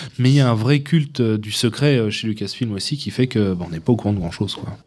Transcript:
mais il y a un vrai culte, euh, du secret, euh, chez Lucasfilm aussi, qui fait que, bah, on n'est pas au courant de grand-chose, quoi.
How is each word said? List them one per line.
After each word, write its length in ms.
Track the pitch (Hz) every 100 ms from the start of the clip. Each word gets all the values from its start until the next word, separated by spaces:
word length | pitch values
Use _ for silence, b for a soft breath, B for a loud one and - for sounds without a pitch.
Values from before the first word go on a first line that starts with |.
| 131 -
mais 120 | 127
il 60 | 143
y 40 |
a 100 | 127
un 60 | 110
vrai 260 | 117 147
culte, 380 | 143 165 143 -
euh, 180 | 113 107
du 140 | 104
secret, 460 | - 117 - 147 127
euh, 120 | 107
chez 160 | 101 113
Lucasfilm 440 | 107 98 - 120
aussi, 220 | 98 - 143
qui 140 | 98
fait 160 | - 131
que, 260 | 110 98
bah, 120 | 90 87
on 40 |
n'est 80 | 80
pas 120 | -
au 40 | 113
courant 180 | 101
de 60 | 101
grand-chose, 360 | 82 - 101 -
quoi. 220 | - 104